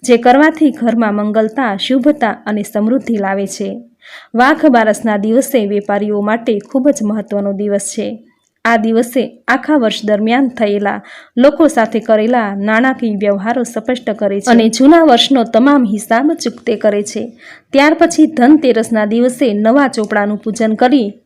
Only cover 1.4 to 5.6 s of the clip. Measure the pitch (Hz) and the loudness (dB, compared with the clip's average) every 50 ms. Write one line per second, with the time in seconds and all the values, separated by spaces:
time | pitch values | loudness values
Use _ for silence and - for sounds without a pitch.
1.4 | 220 214 220 - 269 233 196 196 - - 254 269 240 294 294 - - 214 196 - | -2 -2 -2 -4 -4 -4 -4 -6 -4 -2 -2 0 2 0 0 0 -2 -4 -4 -6
2.4 | - - 214 214 202 - - 214 208 220 247 269 - - 233 214 196 190 196 196 | -6 -6 -6 -6 -6 -6 -4 -4 -2 0 -2 -2 -2 -2 -4 -4 -2 -4 -4 -4
3.4 | 196 190 - - 202 196 196 233 - _ _ _ _ - - - - _ _ 226 | -4 -6 -6 -8 -8 -8 -8 -12 -16 _ _ _ _ -20 -20 -20 -20 _ _ 0
4.4 | 247 262 320 311 311 311 247 240 226 214 214 - - 226 214 202 196 214 226 254 | 2 2 2 2 2 2 4 4 2 2 0 -2 -2 -4 -2 -2 -2 0 0 0
5.4 | 269 254 - 254 | 0 0 -2 -2